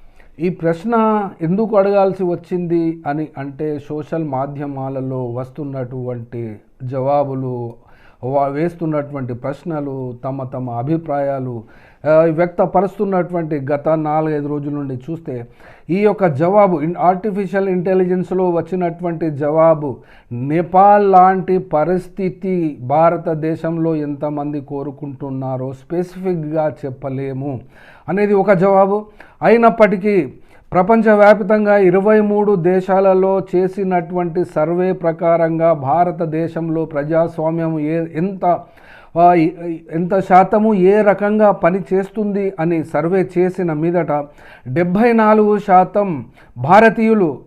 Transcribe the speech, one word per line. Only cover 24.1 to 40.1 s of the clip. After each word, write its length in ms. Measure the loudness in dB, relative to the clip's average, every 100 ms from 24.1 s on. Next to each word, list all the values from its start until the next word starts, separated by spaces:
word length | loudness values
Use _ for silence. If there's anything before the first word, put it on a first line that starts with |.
| -6 -6 -6 -6 -8
కోరుకుంటున్నారో 1120 | -8 -10 -10 -10 -14 -12 -10 -8 -6 -6 -8
స్పెసిఫిక్‌గా 1000 | -10 -8 -6 -6 -6 -6 -4 -4 -2 -2 -4 -10
చెప్పలేము 760 | -10 -8 -6 -6 -6 -8 -8 -12 -20 -20 -16 -6
అనేది 240 | -2 2
ఒక 180 | 2 4
జవాబు. 540 | 4 4 4 4 0 -6 -16 -20 _
అయినప్పటికీ, 880 | 2 4 4 4 4 2 0 0 0 -6 -20 -20 _
ప్రపంచవ్యాప్తంగా 1040 | 0 2 4 4 6 6 6 4 2 4 4
ఇరవై 420 | 4 4 4 4
మూడు 360 | 4 2 2 2
దేశాలలో 840 | 2 0 2 2 4 4 2 0 0 0
చేసినటువంటి 880 | 0 -2 -2 -2 -2 -4 -4 -4 -4
సర్వే 460 | -2 -2 0 -2
ప్రకారంగా 840 | -2 -4 -2 2 2 2 2 2
భారతదేశంలో 1120 | 2 0 0 0 -2 -4 -4 -4 -4 -4 -4 -4
ప్రజాస్వామ్యం 920 | -4 -2 0 0 -2 -2 -2 -2 -2
ఏ-, 260 | -2 -4 -4
ఎంత, 460 | -4 -4 -2 0 -2 -4 _ -20 -20 -8 2
ఆ, 160 | 4 6 2 -2 -8 -10 -8
ఎంత 280 | -6 -2